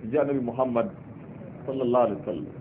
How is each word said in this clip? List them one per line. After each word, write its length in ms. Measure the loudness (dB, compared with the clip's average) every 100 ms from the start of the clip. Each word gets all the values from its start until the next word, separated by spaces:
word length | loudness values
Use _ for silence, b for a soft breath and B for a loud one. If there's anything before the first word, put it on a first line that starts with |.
| 0
Ji 60 | 2
Annabi 220 | 2 2
Muhammad 480 | 0 0 2 2 0 -2 -16 -16 -14 -14 -14 -10 -6
sallallahu 380 | -2 4 6 6
alaihi 140 | 2
wasallam. 320 | -4 -6 -6 -10